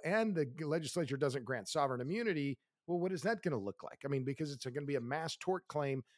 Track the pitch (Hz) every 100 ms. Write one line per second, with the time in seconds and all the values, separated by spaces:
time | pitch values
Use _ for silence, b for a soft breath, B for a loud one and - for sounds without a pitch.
0 | 160 214 226 165 131 156 151 165 147 175
1 | 147 139 143 131 117 123 95 156 139 123
2 | 127 214 226 160 139 131 _ _ - 175
3 | 185 180 208 226 175 123 98 - - -
4 | 139 139 131 135 151 139 131 135 143 139
5 | 117 151 160 - - 185 - 151 143 135
6 | -